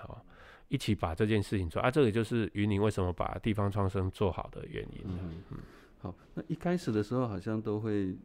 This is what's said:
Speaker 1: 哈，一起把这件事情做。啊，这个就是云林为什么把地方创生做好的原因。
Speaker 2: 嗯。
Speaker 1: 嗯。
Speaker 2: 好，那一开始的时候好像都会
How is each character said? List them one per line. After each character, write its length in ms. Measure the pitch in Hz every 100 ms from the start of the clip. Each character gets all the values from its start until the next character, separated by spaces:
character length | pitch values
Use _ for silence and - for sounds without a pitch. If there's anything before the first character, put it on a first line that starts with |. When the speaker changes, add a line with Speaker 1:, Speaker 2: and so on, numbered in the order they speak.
Speaker 1:
哈， 220 | - - - - - - -
一 100 | 139
起 160 | -
把 220 | 104 85 82
这 100 | 107
件 160 | 110
事 160 | 98 107
情 100 | 87
做。 140 | 98
啊， 80 | 123
这 100 | 151
个 120 | 123
就 100 | 107
是 260 | 110 120 98
云 160 | 101 107
林 100 | 98
为 80 | 107
什 140 | 101
么 100 | 90
把 240 | 87 - -
地 100 | 113
方 160 | 107 101
创 220 | 104 98
生 180 | 98 92
做 180 | - 101
好 180 | - -
的 120 | - -
原 160 | - -
因。 80 | -
Speaker 2:
嗯。 380 | 98 90 90 82 -
Speaker 1:
嗯。 80 | - - - - -
Speaker 2:
好， 100 | - 95 -
那 80 | - -
一 60 | 160
开 200 | 175 175
始 140 | -
的 100 | 107
时 140 | 104
候 140 | 123 123
好 100 | 95
像 240 | 113 110
都 160 | 110 107
会 380 | 110 104 95 92